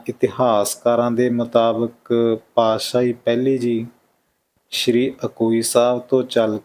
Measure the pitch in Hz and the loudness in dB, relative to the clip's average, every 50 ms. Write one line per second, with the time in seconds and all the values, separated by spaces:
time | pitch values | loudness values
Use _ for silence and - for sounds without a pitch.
0 | - - 113 - 127 117 - - 127 120 110 101 101 - - - - 120 120 117 | -8 -12 -4 -2 -2 -2 0 -2 0 2 2 2 0 -2 -6 -2 -2 0 0 2
1 | 120 120 117 120 123 123 120 117 117 117 - 117 113 117 113 113 117 117 - _ | 0 0 0 0 0 0 0 -2 -4 0 0 2 2 2 0 -2 -4 -4 -6 _
2 | _ - 120 117 117 113 113 110 - _ _ 120 113 110 110 107 - - - 123 | _ -2 0 0 2 0 0 -2 -6 _ _ 0 2 2 0 0 -4 -2 -2 0
3 | 127 123 117 - _ 117 117 120 131 135 135 123 120 120 117 113 117 120 - _ | 0 0 -2 -4 _ -2 -2 0 0 0 -2 0 -2 -2 -2 -4 -4 -8 -12 _
4 | _ _ _ _ _ _ _ _ _ _ _ _ _ _ - - - 127 117 120 | _ _ _ _ _ _ _ _ _ _ _ _ _ _ -8 -2 0 2 2 2
5 | 131 131 127 - - 104 - - 117 113 113 113 113 - - 120 120 123 123 120 | 0 0 -4 -6 -8 -8 -4 -2 0 0 2 0 0 0 2 2 2 2 0 -2
6 | 120 - 131 131 123 127 - 120 113 107 107 104 | -2 0 0 0 0 0 0 0 0 0 -2 -6